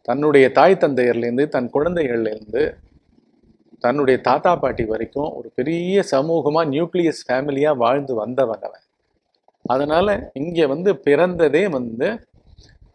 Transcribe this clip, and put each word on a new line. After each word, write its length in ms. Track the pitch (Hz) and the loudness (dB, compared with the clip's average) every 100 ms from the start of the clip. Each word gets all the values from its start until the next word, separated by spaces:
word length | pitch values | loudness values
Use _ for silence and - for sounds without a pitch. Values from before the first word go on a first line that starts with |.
தன்னுடைய 500 | - 127 151 143 127 | -6 -2 4 6 6
தாய் 220 | 135 165 | 6 4
தந்தையர்லேருந்து, 760 | 185 170 127 123 117 120 120 147 | 6 2 0 0 0 -2 -2 -2
தன் 220 | 143 120 | -2 -2
குழந்தைகள்லேருந்து, 880 | 139 160 175 139 117 110 107 - 117 156 - _ _ _ _ _ _ _ _ _ - | -2 -2 -2 -2 -2 -4 -6 -6 -2 -2 -4 _ _ _ _ _ _ _ _ _ -4
தன்னுடைய 420 | 120 143 131 127 | -2 0 2 2
தாத்தா 360 | 123 139 185 165 | 2 0 2 0
பாட்டி 280 | 139 113 | -2 -4
வரைக்கும் 480 | 110 110 113 139 151 | -4 -4 -6 -6 -6
ஒரு 180 | - 113 | -8 -12
பெரிய 500 | - 131 170 175 196 - | -6 -4 -4 -2 0 0
சமூகமா, 520 | 135 156 165 143 156 160 | 0 0 0 0 0 0
நியூக்ளியஸ் 560 | 139 170 180 165 - - | 0 -2 0 0 -2 -4
ஃபேமிலியா 500 | 127 147 139 151 139 | -2 -2 0 0 2
வாழ்ந்து 380 | 117 139 135 | 2 0 -2
வந்தவன் 480 | 117 110 127 123 107 | -4 -4 -2 -2 -2
அவன். 220 | - - _ _ _ _ _ _ _ _ | -10 -16 _ _ _ _ _ _ _ _
அதனால 640 | - 131 147 160 202 202 - | -4 -2 0 0 0 -2 -6
இங்க 320 | 131 160 170 147 | -10 -6 0 0
வந்து 260 | 143 190 | 0 -2
பிறந்ததே 760 | 185 - 143 180 175 156 147 202 | -2 2 2 2 2 2 2 0
வந்து 580 | 135 120 113 165 226 _ _ _ - - _ _ | -2 -6 -4 -6 -6 _ _ _ -20 -20 _ _